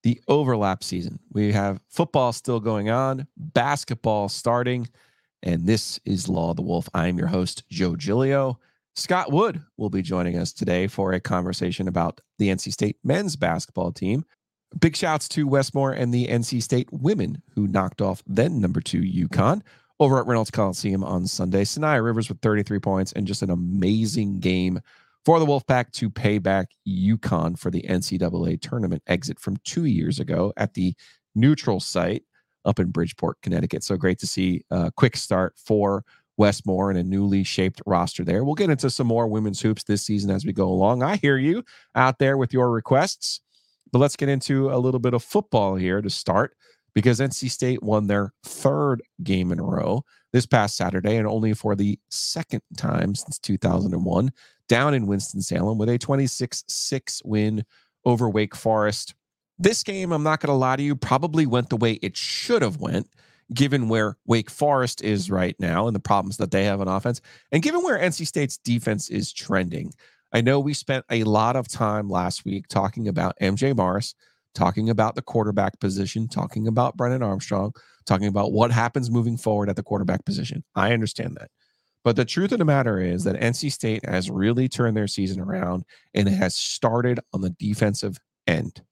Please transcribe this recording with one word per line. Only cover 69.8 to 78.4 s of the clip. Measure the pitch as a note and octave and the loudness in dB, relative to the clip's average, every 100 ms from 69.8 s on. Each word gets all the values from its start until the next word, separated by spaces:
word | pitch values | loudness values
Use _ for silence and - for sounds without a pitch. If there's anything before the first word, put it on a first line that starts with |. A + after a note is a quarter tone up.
| - - _ _ _ | -10 -14 _ _ _
I | A2+ | 0
know | A#2+ C#3 | 4 2
we | C#3 | 0
spent | D3 - C3 - | -4 -4 -4 -2
a | A#2 G#2+ | 0 4
lot | G#2+ A2+ C3 | 4 4 0
of | A#2+ | -4
time | - A2 G#2+ G2+ | -2 0 0 -2
last | F#2 F2+ - F#2 | -2 -2 -4 -6
week | G2 - | -8 -2
talking | G#2 G2 A2+ G#2+ | 0 0 -2 -2
about | F2+ F#2 - | 0 -2 0
M | G2 G2+ | 0 2
J | C3+ | 2
Morris, | A#2+ F#2 F#2+ - - _ _ _ - | 2 2 0 -4 -12 _ _ _ 0
talking | F2 F#2+ A2 | 0 2 0
about | A2 A2 A2+ | 2 2 0
the | |
quarterback | - A#2 G#2+ G2+ G2 - | -2 -2 0 0 -2 -2
position, | G2+ G2 G2 A2 A2+ | -4 -2 -4 -4 -4
talking | - F#2+ A2 A2 | -4 -4 -2 0
about | A2+ B2+ - | 2 0 0
Brennan | B2 B2+ | -2 0
Armstrong, | A2+ F#2+ - G2 G2+ - _ _ - | -2 -4 -4 -2 -2 -6 _ _ 0
talking | F#2+ G#2 | 0 2
about | G2+ | 0